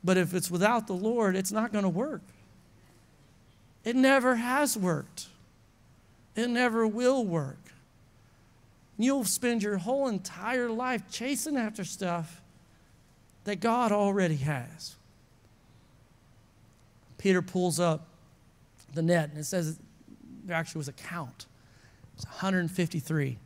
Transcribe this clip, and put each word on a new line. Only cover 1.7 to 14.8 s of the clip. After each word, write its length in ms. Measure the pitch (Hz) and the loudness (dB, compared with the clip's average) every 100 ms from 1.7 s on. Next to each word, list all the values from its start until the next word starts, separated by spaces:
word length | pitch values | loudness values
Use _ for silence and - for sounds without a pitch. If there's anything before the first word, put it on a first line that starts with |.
gonna 160 | 208 196 | 0 0
work. 340 | 170 277 269 - - - - - - - - - - - - - - - - | 0 -2 -6 -12 -20 -20 -20 -20 -20 -20 -20 -20 -20 -20 -20 -20 -20 -20 -10
It 140 | 220 240 | -2 4
never 400 | 262 269 247 240 | 6 6 4 2
has 400 | 240 269 294 226 | 2 2 2 2
worked. 520 | 180 156 - - - - - _ - _ - - _ - - - | 0 0 -4 -14 -18 -20 -20 _ -20 _ -20 -20 _ -20 -12 -4
It 140 | 240 | -2
never 360 | 240 247 226 220 | 2 2 4 2
will 380 | 214 247 269 | 4 2 4
work. 340 | 214 165 139 - - - - _ - _ - _ - _ - - _ - | 2 -2 -2 -10 -20 -20 -20 _ -20 _ -20 _ -20 _ -20 -20 _ -2
You'll 260 | 240 277 | 0 2
spend 380 | 208 - 247 233 | 0 -2 0 0
your 160 | 202 202 | 0 -2
whole 300 | 175 269 269 | -2 0 0
entire 640 | 202 190 - 208 254 240 | -2 -6 -8 -4 -2 -2
life 320 | 226 254 240 - | -2 -2 -4 -6
chasing 460 | - 247 285 311 285 | -8 -4 -4 -2 -2
after 280 | 220 214 | -2 -4
stuff 560 | 175 - 185 170 160 - - - - - _ - _ _ _ _ | -8 -4 -2 -2 -4 -12 -20 -20 -20 -20 _ -20 _ _ _ _
that 160 | - 202 | -8 -2
God 320 | 233 233 233 | 0 2 2
already 440 | 208 202 196 180 151 | 4 2 4 2 2
has. 580 | 135 143 120 - | -2 -4 -6 -14